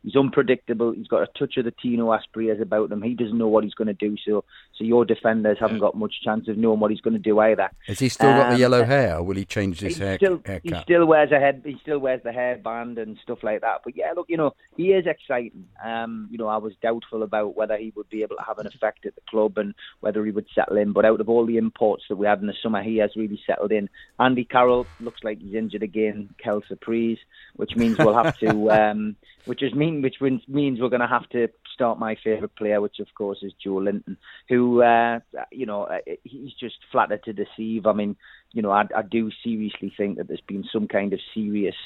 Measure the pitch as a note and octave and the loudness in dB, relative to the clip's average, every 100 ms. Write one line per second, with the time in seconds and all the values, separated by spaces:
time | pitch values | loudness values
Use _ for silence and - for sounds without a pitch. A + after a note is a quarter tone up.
0 | G#2 C3+ C3+ - B2+ B2 - A2+ A#2 F#2 | 2 2 4 2 2 0 -2 -2 -2 -2
1 | - G2+ F2 - C#3 - A#2 - B2 A#2 | -2 0 0 -4 -4 -2 -4 -4 -2 0
2 | A2+ A2 - A2+ A2+ G#2 G#2 G#2+ G#2+ G#2 | 2 0 -2 -4 -2 -2 0 0 0 -4
3 | A2+ A#2 A2+ A#2 A2 G#2+ G#2 - A2 G2+ | -6 -4 -2 0 4 2 2 -4 -4 -2
4 | G#2 G#2 - G#2 - - _ - A2+ A#2+ | -4 -4 -2 -2 -2 -20 _ -6 2 4
5 | A2 A2+ A2+ A2+ G#2+ G2+ A2 G#2+ G#2 G#2 | 4 2 2 2 2 2 0 2 0 0
6 | G#2+ - A#2 A2 A2+ G#2+ A2+ G#2+ G#2 G#2+ | -6 -6 -4 -2 -2 0 2 4 2 0
7 | A#2+ A2 G#2+ G#2+ A2 G2+ F#2 - - G#2 | -2 0 2 4 6 4 0 -6 -10 -2
8 | C3 - A2+ A#2 A#2+ B2 B2 B2 A#2 C#3 | -2 4 6 8 6 6 6 6 4 4
9 | A2+ D#2+ F2 G2 G2 A2 G2 F2 F#2+ E2+ | 2 0 -2 -4 -4 -2 -2 -2 -6 -4
10 | G2 F#2+ G3 F3 - F#2+ - F2 - E3+ | -4 2 2 2 -6 -8 -6 -8 -2 2
11 | D#3+ D#3 D3+ D3 C#3 C3+ D3 C3 - D3 | 6 6 6 4 4 0 -10 -14 -6 -4
12 | C3 B2+ A#2 A#2+ B2 A#2+ A2 A#2 A#2+ A#2 | -2 -4 -6 -4 -4 -4 -6 -8 -8 -10
13 | A2 G#2+ - A#2 G#2+ G#2 - D#2+ - - | -12 -12 -12 -8 -4 -2 -2 -4 -8 -8
14 | D#3+ E3+ F3 E3 C#3+ _ _ - F3+ F#3+ | -6 -6 -6 -2 -2 _ _ -4 2 2
15 | E3 D3+ - B2+ A#2 - F#3 - A2 A2+ | 2 -6 -4 -4 -4 -14 -20 -14 -8 -8
16 | A#2 A2+ G#2+ A2+ A2 G#2+ G#2+ - A2+ A#2 | -8 -10 -12 -8 -4 -4 -4 -4 -4 -4
17 | - A2 A2 G#2+ G#2 G#2 G#2+ G#2+ A2 G#2 | -6 -6 -4 -2 -2 -2 -2 -2 -6 -12
18 | G#2 G#2+ G#2 - A2+ G#2+ G#2+ - G#2+ - | -10 -6 -6 -6 -8 -10 -10 -4 -4 -4
19 | G2+ - - G#2+ G#2+ G2+ G2+ - - _ | -14 -14 -4 0 0 0 -6 -8 -20 _
20 | G#2+ G#2 G#2+ G#2 - - - G#2 G#2 G2 | -4 -2 -2 -4 -2 -2 2 2 2 4
21 | G#2+ A2 G#2+ A#2 A#2 A#2 A2+ - G#2+ F2 | 4 4 2 2 2 0 -2 0 0 0
22 | - G2 G#2 G2+ G#2 - A2+ G#2 G#2 A2 | -6 -2 0 0 -2 -6 -4 -2 -2 0
23 | G#2 G#2+ A2 G#2 - - G2+ G#2+ G2+ - | 0 -2 -6 -6 -4 -2 0 0 -2 -12
24 | - - B2+ B2+ A#2+ B2+ B2 B2 B2 - | -20 0 2 2 2 4 4 4 0 -10
25 | A#2 - A2 G#2+ F#2+ G#2+ A2 G2+ G#2 A2 | -14 -8 -8 -8 -8 -6 -6 -6 -6 -2
26 | G#2+ G#2 G2 - A2+ G#2 - F#2+ - A#2 | -2 -2 -14 -10 -4 -4 -6 -12 -4 0
27 | A#2 A2 _ - - - G#2+ A#2 A#2 G#2+ | 0 -2 _ -20 -20 -10 -6 0 0 4
28 | A2 A2+ D3+ - G#2+ G#2+ G#2+ G#2+ G#2+ G#2+ | 4 4 2 0 0 2 4 6 4 0
29 | G#2+ G2+ _ _ - A#2+ C3 B2+ D#3 D#3 | -4 -8 _ _ -10 -4 -2 0 0 0
30 | C3 - C3 B2+ - C#3 C#3+ A#2+ B2 A#2+ | -4 0 -2 -2 -2 -2 0 0 0 0
31 | A#2+ A#2+ - A#2+ A2+ _ - - A#2+ A2 | 2 0 -2 -2 -2 _ -20 -2 -2 0
32 | A2+ A2 A2 G#2+ G#2 - G#2+ G#2 G#2 - | -4 -4 -2 -2 -4 -4 0 0 0 -6
33 | G2+ - G2+ G2 G2+ _ G2 F#2+ G2 G#2 | -14 -6 -6 -6 -12 _ -4 -2 -2 -4
34 | - F#2+ - - _ B2 B2 A#2+ A#2+ A#2 | -8 -14 -16 -20 _ 2 4 6 6 6
35 | A#2 A#2 _ - - - A#2 G#2 - F2+ | 4 -2 _ -14 -12 -10 -6 -6 -4 -8
36 | - F2 A#2 C3+ C#3 - A#2 - _ C3 | -8 -12 -14 -16 -16 -12 -14 -14 _ 0
37 | A2 G#2 - G2+ G2+ - A2 A2+ G2+ G#2 | 0 -2 -6 -8 -8 -6 -6 0 2 2
38 | G#2 G2+ - - _ A#2 G#2 G2+ G#2 - | -2 -6 -14 -20 _ -4 2 2 2 -2
39 | G#2 A2+ A2 - A#2+ A2 G#2+ - G2 - | -2 -2 -2 -6 -6 -4 -6 -8 -12 -4
40 | G2+ - F#2 E2 - G2 F#2+ A2 G#2 G2+ | -4 -4 -8 -10 -10 -10 -6 -4 -2 -2
41 | G2+ F#2+ - A2 G#2 G#2 F#2+ - | -2 -6 -8 -6 -4 -2 -4 -6